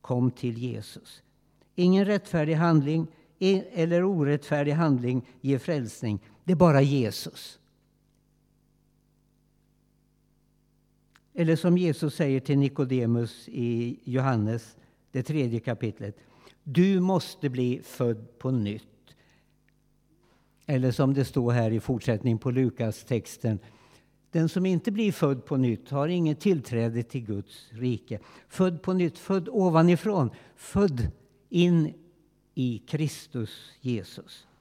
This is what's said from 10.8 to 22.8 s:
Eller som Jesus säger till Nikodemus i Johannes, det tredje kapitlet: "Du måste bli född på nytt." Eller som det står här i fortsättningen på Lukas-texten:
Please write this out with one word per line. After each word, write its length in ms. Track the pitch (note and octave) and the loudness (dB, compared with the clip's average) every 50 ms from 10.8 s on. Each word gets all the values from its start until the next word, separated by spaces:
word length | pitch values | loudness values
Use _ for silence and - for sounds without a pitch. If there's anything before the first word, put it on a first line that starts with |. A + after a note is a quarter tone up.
| _ _ _ _ _ _ _ _ _ _ _ | _ _ _ _ _ _ _ _ _ _ _
Eller 220 | F3+ E3+ D#3+ E3 | -2 2 2 2
som 220 | D#3 - F3+ F3 F3+ | 2 4 2 2 4
Jesus 360 | F3+ E3+ C#3+ - - D3+ C3+ | 2 0 0 0 -2 -4 -2
säger 260 | - E3 C#3+ C3+ C3+ | -2 -2 0 0 -2
till 180 | B2 - C#3+ C3+ | 0 0 0 2
Nikodemus 920 | C#3 C#3 C3+ - C#3+ B2+ C3 B2+ A#2+ A2+ A#2+ A#2+ A#2 A2+ - - - - | 2 0 0 -2 -2 0 0 0 2 2 2 0 0 -2 -6 -14 -20 -14
i 520 | - - A#2+ A#2+ A#2+ A#2 A#2+ A#2+ C3 - _ | -8 -6 -4 -2 -2 -2 -2 -4 -6 -10 _
Johannes, 720 | - B2 C3 C3 C3+ B2+ A2+ G#2 G#2 A2+ A#2 - - - - _ _ _ _ _ _ | -4 -2 0 0 2 0 0 0 -2 -2 -4 -8 -12 -20 -20 _ _ _ _ _ _
det 120 | _ C3 B2+ | _ -8 -6
tredje 380 | - D3+ D#3 C3+ A#2+ A2+ A#2 | -4 -2 -2 -2 -2 -2 -4
kapitlet: 560 | - - A#2+ G2+ - A2 G2+ - G#2 G2+ G2+ _ - _ _ _ _ - _ _ _ D#3 | -4 -6 -6 -6 -6 -8 -8 -8 -12 -14 -14 _ -20 _ _ _ _ -20 _ _ _ -4
"Du 320 | C3 D#3+ F3+ G3 G3 F#3+ | 2 4 4 4 4 2
måste 480 | F3+ F#3 F#3+ F3 - - - - - C#3+ | 2 2 0 0 -2 -4 -14 -6 -6 -6
bli 320 | B2+ B2 B2+ B2 B2 B2+ - | -2 -2 -2 -2 -2 -4 -6
född 560 | - - - C3+ A#2+ A2+ G#2+ A2 - - _ | -14 -6 -4 -2 -2 -2 -4 -8 -20 -20 _
på 120 | - B2+ | -6 -4
nytt." 320 | C3 B2+ G#2 G2+ G#2 A2 - _ _ _ _ _ - _ _ _ _ _ _ _ _ _ _ _ _ _ _ _ _ _ _ _ _ _ _ _ _ _ _ _ _ _ _ | -2 -2 -2 -4 -6 -8 -12 _ _ _ _ _ -20 _ _ _ _ _ _ _ _ _ _ _ _ _ _ _ _ _ _ _ _ _ _ _ _ _ _ _ _ _ _
Eller 240 | - D3 C3 B2+ C3 | -2 0 2 2 0
som 240 | A#2+ - C#3+ C3 C3+ | 2 2 2 2 4
det 100 | C3+ C3+ | 2 0
står 280 | - - C3+ B2 A#2+ A#2+ | 0 0 -2 0 2 2
här 180 | B2 A#2 A2 | 2 2 2
i 100 | A2+ A2+ | 0 -2
fortsättningen 580 | - - C3 A2 - - A#2 G#2 - B2+ A#2 A2 | -2 -2 -4 -2 0 -2 -2 0 0 0 0 0
på 120 | - C3+ | -2 -2
Lukas-texten: 1080 | A#2+ B2+ C3+ A#2+ - - | 0 2 0 0 0 -2